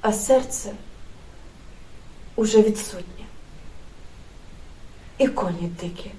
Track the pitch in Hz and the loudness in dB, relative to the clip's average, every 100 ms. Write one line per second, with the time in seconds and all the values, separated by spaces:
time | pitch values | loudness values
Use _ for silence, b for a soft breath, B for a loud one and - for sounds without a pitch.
0 | 220 208 - 262 254 - - - - - | 2 2 6 6 6 -4 -6 -10 -14 -14
1 | - - - - - - - - - - | -14 -14 -16 -16 -16 -16 -16 -16 -14 -14
2 | - - - - 220 220 214 208 - 185 | -16 -14 -8 2 8 10 10 6 0 -2
3 | 175 - - - - - - - - - | -10 -12 -12 -14 -14 -14 -12 -12 -14 -14
4 | - - - - - - - - - - | -14 -14 -16 -16 -16 -14 -14 -14 -14 -14
5 | - - 262 - 196 170 170 - 170 - | -16 4 4 4 -2 0 -4 -4 -8 -8
6 | 202 | -10